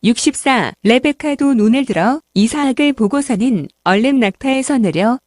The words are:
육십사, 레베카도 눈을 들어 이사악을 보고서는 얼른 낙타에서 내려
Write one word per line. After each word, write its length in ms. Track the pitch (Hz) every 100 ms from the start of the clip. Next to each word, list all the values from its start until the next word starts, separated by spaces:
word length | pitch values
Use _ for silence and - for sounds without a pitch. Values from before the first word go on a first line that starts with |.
육십사, 680 | 202 233 - 269 - 254 151 -
레베카도 680 | 196 247 294 285 302 285 277
눈을 320 | 254 214 247 269
들어 340 | 196 185 285 _
이사악을 580 | - 220 302 285 247 294
보고서는 760 | 269 214 277 277 220 240 220 143 _ -
얼른 340 | 190 247 277
낙타에서 600 | 214 190 277 262 262 277
내려 400 | 208 151 208 254